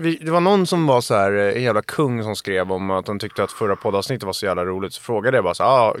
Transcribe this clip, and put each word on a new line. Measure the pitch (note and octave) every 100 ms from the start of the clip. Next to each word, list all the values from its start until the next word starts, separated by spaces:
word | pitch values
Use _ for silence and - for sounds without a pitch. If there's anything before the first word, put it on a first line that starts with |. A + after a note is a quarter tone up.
vi, | E3 E3
det | D#3+
var | E3+
någon | F3 G3+ F3
som | F3+ D#3
var | B2
så | -
här, | A2 G2
eh, | G2+ G2+ A#2
en |
jävla | B2 G#2
kung | - - C#3+ A#2
som | G#2+ G2+
skrev | - F#2 F#2
om | F#2 G2
att | F#2+ F#2
han | G2+
tyckte | G#2 -
att | G2
förra | - G#2+ F#2+
poddavsnittet | A2 G2 G2 B2+ G2
var |
så | F#2+ G2+
jävla | F2+
roligt. | F2+ F#2 F#2+
Så | -
frågade | - A2 A2+ B2+
jag |
bara | F2+
så, | F2
"Ah, | G#2+ C3 A2 -